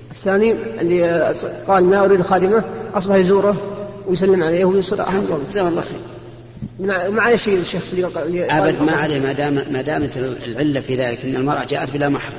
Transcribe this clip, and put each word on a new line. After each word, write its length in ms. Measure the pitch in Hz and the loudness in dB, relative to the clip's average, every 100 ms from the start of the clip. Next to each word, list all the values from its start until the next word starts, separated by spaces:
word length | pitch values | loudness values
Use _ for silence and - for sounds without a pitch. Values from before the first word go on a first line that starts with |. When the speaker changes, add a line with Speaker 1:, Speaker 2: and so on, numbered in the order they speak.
| - | -18
Speaker 1:
الثاني 400 | - 196 196 220 214 - - | -6 0 2 4 2 -2 -2
اللي 520 | 175 175 170 170 147 - - - - | 0 2 2 2 0 0 -6 -6 2
قال: 160 | 190 | 4
"ما 160 | 180 196 | 6 6
أريد 220 | 190 196 | 6 4
خادمة"، 420 | 175 185 185 220 214 - - | 4 2 4 2 0 -6 -6
أصبح 220 | 208 185 196 | -4 2 4
يزوره 420 | 180 202 202 180 - - - - - | 4 4 4 0 -4 -10 -10 -10 -4
ويسلم 360 | 175 190 185 | 0 4 4
عليه 220 | 160 170 185 | 2 2 2
ويصير 360 | 196 185 208 | 2 0 -2
أحسن. 160 | - 190 | -2 -2
Speaker 2:
الحمد 120 | 196 | -2
لله، 140 | 160 139 | -4 -4
جزاه 180 | 208 180 | -2 0
الله 140 | 165 | 0
خير. 180 | - 175 - - - - - - - - | -4 -8 -12 -16 -18 -20 -18 -14 -14 -6
Speaker 1:
مع، 300 | 190 190 180 | -4 -2 0
مع 200 | 220 220 | 0 2
أي 80 | 233 | 2
شيء 220 | 220 190 | 2 0
الشخص 320 | 170 185 - | 0 -4 -6
اللي 100 | 185 | -4
قال، 240 | 180 170 156 | -4 -4 -4
اللي 180 | 175 143 | -2 2
Speaker 2:
أبد 320 | 151 165 139 | 2 2 2
Speaker 1:
قال 80 | 151 | 2
Speaker 2:
ما 60 | |
عليه، 280 | 151 151 143 | 0 0 0
ما 120 | 135 | -2
دام، 220 | 135 147 | -2 0
ما 280 | 139 139 131 | 0 -2 -4
دامت 360 | 131 156 147 131 | -2 -2 -2 -4
ال-، 260 | 131 123 | -6 -6
العلة 380 | 127 113 151 135 | -8 -2 0 0
في 140 | 127 127 | -2 -2
ذلك 300 | 127 117 127 | -2 -2 -4
أن 100 | 131 | -2
المرأة 280 | 135 147 | 0 -2
جاءت 280 | 123 147 156 | -2 -4 -4
بلا 180 | 143 143 | -2 0
محرم. 260 | 139 - | 0 -4